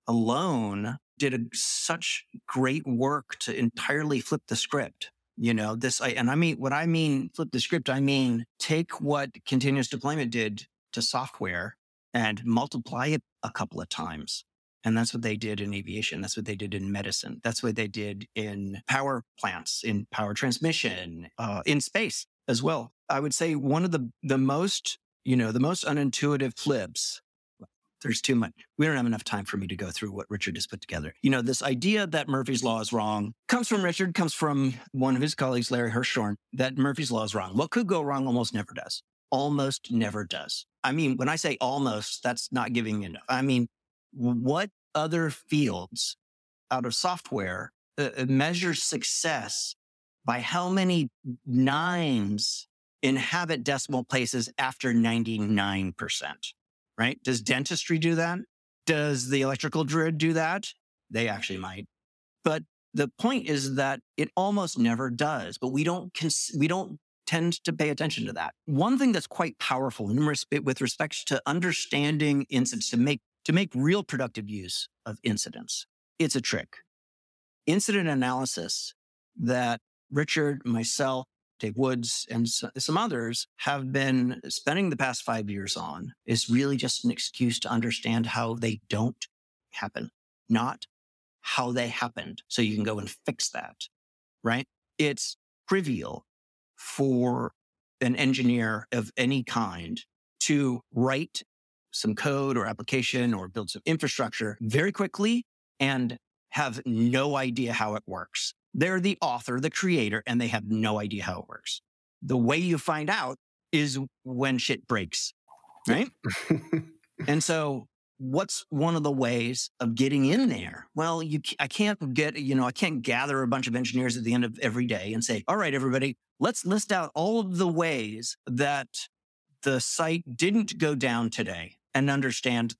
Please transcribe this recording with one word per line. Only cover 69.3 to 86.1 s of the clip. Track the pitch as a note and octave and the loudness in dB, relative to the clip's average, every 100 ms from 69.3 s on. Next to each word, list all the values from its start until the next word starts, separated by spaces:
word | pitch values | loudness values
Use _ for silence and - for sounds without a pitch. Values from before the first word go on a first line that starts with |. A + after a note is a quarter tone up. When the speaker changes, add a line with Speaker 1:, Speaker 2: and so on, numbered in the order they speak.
| - E3+ D#3+ | -2 -4 -2
Speaker 1:
powerful | - C3 C3 - G2+ | -2 0 0 -2 0
in | A#2+ D3+ | 2 4
res-, | C#3+ - D3 | 2 0 0
with | C#3 C3 | 0 0
respect | B2+ - D#3 - - | 0 -2 -4 -4 -2
to | C#3 - | 0 0
understanding | D#3+ F3 D#3+ - C#3+ D3 D#3 D3+ C#3+ C3+ | 0 0 0 -2 0 2 4 4 2 2
incidents, | C3+ A#2+ A2 - | 2 2 0 0
to | A#2 | 4
make, | C3 C#3+ _ _ - | 4 2 _ _ 2
to | |
make | D#3+ F#3+ | 2 2
real | B2 C#3+ G3 | 2 4 4
productive | - B2+ B2+ - G#2 | 2 -4 -4 -4 -8
use | G#2 F2+ - - _ - | -8 -6 -6 -8 _ -12
of | G#2+ | -4
incidents, | A#2+ G#2 - - - - - _ _ - | -2 -2 -2 -8 -8 -8 -10 _ _ 0
it's | D#3+ C3+ | 0 0
a | |
trick. | A2+ F#2 - - - _ _ _ _ _ _ _ - | 0 -2 -4 -14 -20 _ _ _ _ _ _ _ 2
Incident | F3+ - G3+ E3 | 2 4 2 2
analysis | C#3 B2 B2+ C3 - - - - - _ _ _ - | 2 2 0 -2 -4 -4 -6 -8 -12 _ _ _ -4
that | A#2+ B2+ B2 A#2 _ _ _ | 0 2 0 -2 _ _ _
Richard, | D3 D3+ - D3 C#3 A#2+ | -2 0 2 0 0 0
myself, | A2+ A2+ - C3+ C3 B2+ _ _ - | 0 0 0 0 -2 -6 _ _ -8
Dave | G#2+ G#2+ | -4 0
Woods, | C3 B2+ A#2 - - | 2 0 -2 -4 -4
and | A#2 A#2 | 0 0
s-, | - - C3 | 0 -4 -4
some | - E3+ | 0 0
others | A3+ C3+ A2+ A#2+ - - | 0 -2 -4 -4 -8 -6
have | - C#3+ C3 | -4 -2 0
been | C3+ C3+ C3 B2 B2 - | 0 2 4 2 -2 -6
spending | - - E3 G3 | -6 0 0 0
the | B2 | 0
past | C3+ A#2+ | -2 -2
five | - A2+ G#2 | -2 -2 -2
years | G2 G2 - | -4 -4 -6
on | E2+ D2 G2+ | -6 -8 -12